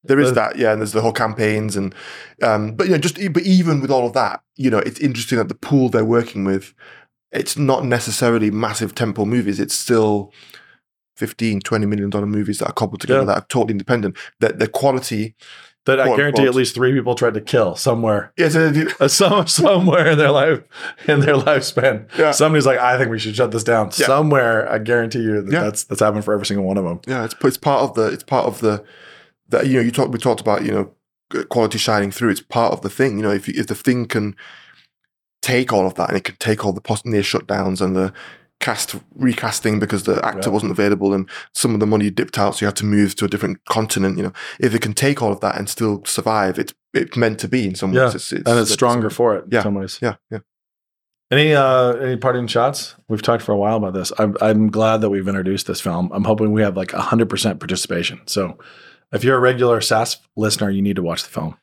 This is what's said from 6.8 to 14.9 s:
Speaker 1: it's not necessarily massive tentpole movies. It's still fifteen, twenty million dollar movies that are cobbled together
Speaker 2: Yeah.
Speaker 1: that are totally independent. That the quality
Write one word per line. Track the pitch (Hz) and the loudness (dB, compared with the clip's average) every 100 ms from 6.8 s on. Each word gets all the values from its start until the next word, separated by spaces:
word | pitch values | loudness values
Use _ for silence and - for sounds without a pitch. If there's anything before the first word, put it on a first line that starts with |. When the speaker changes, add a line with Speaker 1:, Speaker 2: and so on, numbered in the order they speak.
| - - _ _ _ | -20 -20 _ _ _
Speaker 1:
it's | - 135 - | -8 -6 -2
not | 139 131 | 0 0
necessarily | 123 120 113 104 123 117 107 | 0 -2 -2 -2 2 2 0
massive | 107 110 101 110 - | 0 -4 -4 -6 -2
tentpole | 113 101 104 | -4 -2 0
movies. | 123 101 101 | 0 0 -2
It's | 104 | -4
still | - - 117 110 104 98 _ - - _ _ _ _ _ - | -4 0 2 4 0 -4 _ -20 -20 _ _ _ _ _ -10
fifteen, | - - 113 101 | -10 -4 -2 -2
twenty | - 113 104 | -2 -2 0
million | 104 101 | -2 -2
dollar | 101 104 | -2 -2
movies | 104 104 98 | -2 -4 -4
that | - | -4
are | |
cobbled | - 104 98 | -2 -4 -4
together | - 135 | 0 0
Speaker 2:
Yeah. | 104 | 2
Speaker 1:
that | 101 | -2
are | - | -2
totally | 127 113 | -2 0
independent. | 101 98 120 101 90 - _ | -2 0 -2 -2 -8 -20 _
That | 113 - | 0 2
the | 107 | -2
quality | - 139 | 2 0